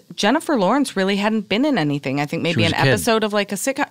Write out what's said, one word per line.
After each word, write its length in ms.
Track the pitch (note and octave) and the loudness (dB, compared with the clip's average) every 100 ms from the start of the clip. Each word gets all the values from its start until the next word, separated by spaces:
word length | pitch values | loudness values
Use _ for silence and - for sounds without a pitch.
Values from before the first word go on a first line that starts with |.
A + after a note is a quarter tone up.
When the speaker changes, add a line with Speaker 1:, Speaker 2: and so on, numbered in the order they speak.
| - E3+ | -10 -2
Speaker 1:
Jennifer 420 | G3+ C#4+ - C#4 | 2 2 2 0
Lawrence 400 | F#3 C4 C4+ - | 2 2 0 0
really 180 | F#3+ G3 | 0 0
hadn't 320 | G#3 A3 G#3 | 0 -2 -2
been 160 | G3+ | 0
in 140 | D4+ B3 | 2 2
anything. 420 | D3 C#3+ C#3+ C#3 | 0 -2 -2 -4
I 60 | D3 | -2
think 180 | E3 | -2
maybe 180 | D#3 E3+ | -2 0
Speaker 2:
She 40 | E3+ | 0
was 80 | |
Speaker 1:
an 60 | - | 2
Speaker 2:
a 40 | |
kid. 60 | C3+ | 2
Speaker 1:
episode 340 | G3+ - A3 | 2 2 0
of, 80 | G#3 | 0
like, 220 | G#3 G3+ | -2 -2
a 20 | G3+ | -4
sitcom. 300 | - C4+ C#4+ | -4 -2 -4